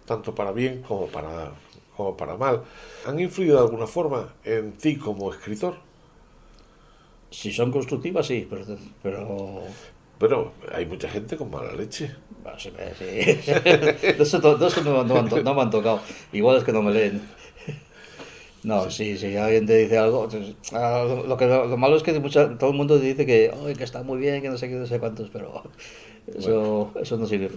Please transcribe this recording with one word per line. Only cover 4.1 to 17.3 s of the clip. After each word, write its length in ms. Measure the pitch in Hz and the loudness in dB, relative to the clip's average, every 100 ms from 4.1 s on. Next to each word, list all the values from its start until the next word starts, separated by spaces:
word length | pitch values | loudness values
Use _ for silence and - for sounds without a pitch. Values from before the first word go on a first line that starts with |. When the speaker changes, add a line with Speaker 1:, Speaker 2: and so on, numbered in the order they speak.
| 123 92 - | -4 -6 -12
Speaker 1:
en 300 | 110 113 107 | -4 -4 -4
ti 240 | 98 151 143 | -4 -2 -2
como 340 | 107 98 98 | -6 -6 -6
escritor? 420 | - 101 107 180 - - _ _ _ _ - - - _ _ _ _ _ _ - | -8 -10 -6 -6 -6 -16 _ _ _ _ -20 -20 -20 _ _ _ _ _ _ -20
Speaker 2:
Si 220 | - 104 | -12 -8
son 200 | 117 123 | -2 0
constructivas, 560 | 135 123 139 175 185 - | 0 -2 -6 -2 -2 -2
sí, 180 | 117 - | -4 -6
pero, 140 | 95 104 101 - - | -12 -12 -14 -16 -10
pero 600 | 98 98 107 98 98 95 92 - - - _ - | -8 -8 -8 -8 -8 -10 -14 -16 -20 -20 _ 0
Speaker 1:
Pero 320 | 110 131 - - - | 2 2 -2 -10 -10
hay 140 | 87 82 | -8 -6
mucha 240 | 90 - | -6 -8
gente 260 | 101 113 160 | -8 -8 -10
con 140 | 113 | -8
mala 240 | 71 58 | -8 -10
leche. 380 | 76 113 - 139 - - - | -10 -10 -10 -10 -12 -20 -18
Speaker 2:
Bueno, 160 | - - | -16 -14
sí, 100 | 98 | -16
me, 220 | - 92 | -12 -14
sí. 480 | - 92 104 - 147 143 | -10 -8 0 2 2 0
<laughs> 640 | 147 180 151 156 - 190 | 2 6 6 4 2 0
De 20 | 202 | 2
eso 200 | 147 175 | 2 6
to-, 160 | 151 139 | 6 6
de 120 | 175 | 4
eso 160 | 170 | 2
no, 200 | 147 131 | 2 2
no 100 | 120 127 | 4 4
me 40 | |
han 80 | 110 | 4
to-, 120 | 117 | 2
no 120 | 113 123 | 2 2
me 60 | |
han 80 | 113 | 2
tocado. 280 | 107 110 104 - - - | 2 2 0 -4 -16 -8
Igual 260 | 104 120 131 | 2 4 4
es 60 | |
que 80 | 123 | 4
no 120 | 110 | 2
me 100 | 104 | 2
leen. 280 | 107 101 101 - | 2 2 -2 -10